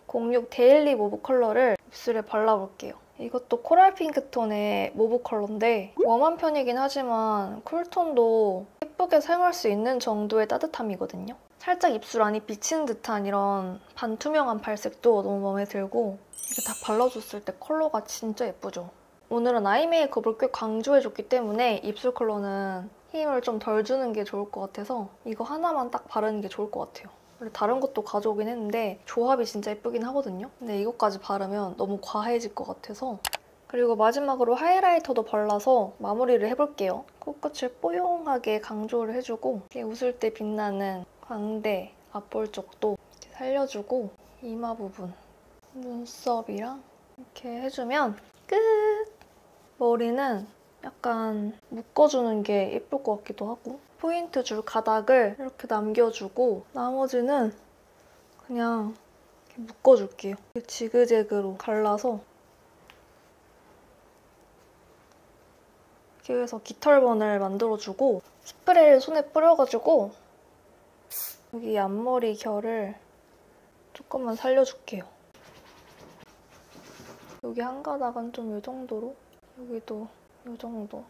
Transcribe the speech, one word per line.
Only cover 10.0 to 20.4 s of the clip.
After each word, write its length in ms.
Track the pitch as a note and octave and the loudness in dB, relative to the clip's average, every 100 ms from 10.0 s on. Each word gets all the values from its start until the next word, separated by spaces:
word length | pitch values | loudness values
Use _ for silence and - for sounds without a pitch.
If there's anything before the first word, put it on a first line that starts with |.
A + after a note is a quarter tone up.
| A#3+ G#3 G#3 A3 G#3+ | 0 -2 2 2 2
따뜻함이거든요. 880 | A#3+ D#4+ - A3+ F3+ - F3+ G3 B3+ _ _ - | 0 -2 -4 -6 -4 -6 -8 -12 -14 _ _ -2
살짝 260 | F4+ F4+ | 2 2
입술 280 | A3 - A#3 | 0 -2 2
안이 200 | G#3+ G#3+ | 2 0
비치는 440 | A3 G#3 - D#4+ C#4+ | -6 -8 -2 -2 -2
듯한 400 | A#3 - G#3 G3+ | -4 -4 -4 -2
이런 560 | G3+ G3+ G3 F#3 F#3 - - | 0 0 -2 -4 -10 -16 -8
반투명한 680 | A#3 A3 D4 D#4 C4 G#3+ | -6 -4 0 0 0 -2
발색도 640 | A3 G#3+ G#3+ - A#3+ G#3+ | -4 -6 -6 0 4 4
너무 180 | G3 G3+ | 2 -2
마음에 240 | G3 G3 G3+ | -2 -2 -4
들고 520 | G3+ G3 A#3 A3 G3 - - - | -6 -4 -2 -4 -6 -16 -16 -10
이게 120 | - | -8
다 120 | - G#3+ | -6 -6
발라줬을 640 | - G#3+ B3+ A#3+ - G#3 | -2 0 0 -2 -10 -10
때 100 | - - | -10 -12
컬러가 460 | - D#4 D#4 A3 - | -4 -2 0 -2 -6
진짜 420 | - A3+ G#3+ A#3 | -8 -8 -4 -6
예쁘죠? 420 | - G3+ F3 F3 - _ _ _ | -6 -12 -12 -14 -18 _ _ _
오늘은 380 | A#3 A#3+ A#3+ G3+ | -2 2 2 2
아이 180 | A#3 E4 | 2 4
메이크업을 520 | E4 C#4 A#3+ A3 | 2 2 0 -2
꽤 100 | A3 | 0